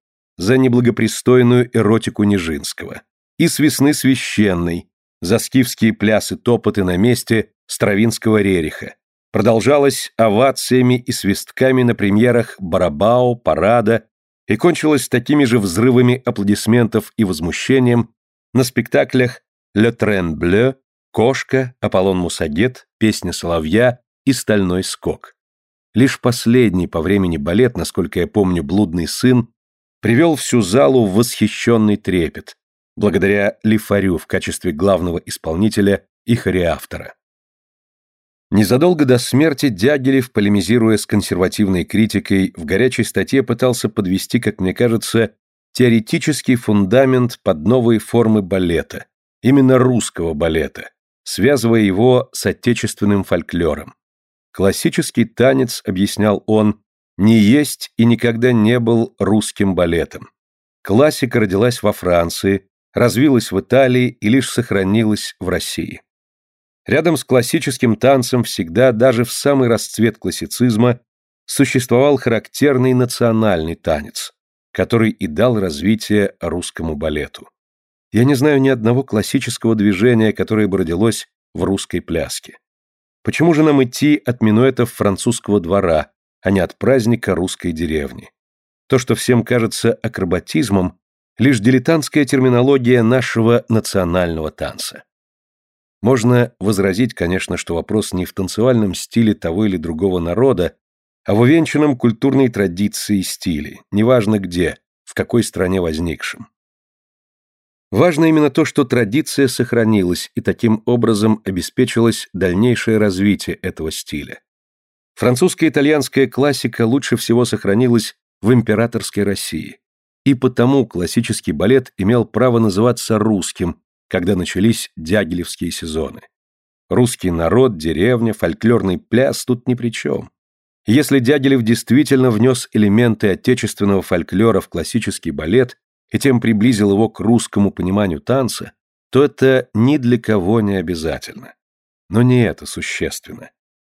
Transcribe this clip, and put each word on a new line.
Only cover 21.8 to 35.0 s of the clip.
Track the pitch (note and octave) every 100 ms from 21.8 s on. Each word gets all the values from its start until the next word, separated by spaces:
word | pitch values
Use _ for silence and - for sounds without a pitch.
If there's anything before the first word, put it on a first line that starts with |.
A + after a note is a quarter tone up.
«Аполлон | G#2+ F#2+ F#2+ F#2
Мусагет», | F2 - E2 D2 B2 B2+ _ -
«Песня | A2 - F2+
соловья» | - F2 E2+ D#2 G#2 B2 B2 _ _ -
и |
«Стальной | B2+ - G#2+ F2+ F#2
скок». | F#2 - - - - _ _ _ _ _ _
Лишь | G#2+ C3 -
последний | B2+ A#2+ A2+ B2 A2 F2+ E2
по | E2+
времени | E2 G2+ F#2 D#2+
балет, | C#2+ G2+ B2 F2+
насколько | E2+ - E2+ F#2
я | E2+
помню, | G#2+ F#2+ F2
«Блудный | C#2+ G2 G2 E2+ D#2+
сын», | - B2+ B2 A#2 _ _ _ _ _
привёл | A2 A#2 E3+ D3
всю | - B2
залу | F2+ A#2 C#3+ C3 G#2
в |
восхищённый | G2 A#2+ - G#2+ - - A#2 G#2+ G2+
трепет, | - F2+ D#2 - - - _ _ _ -
благодаря | G2+ E2+ G2 G2+ G2+ -
Лифарю | A2 G#2+ - G2+ F#2+ E2
в | -
качестве | F#2 - - A#2
главного | D2+ G2 F#2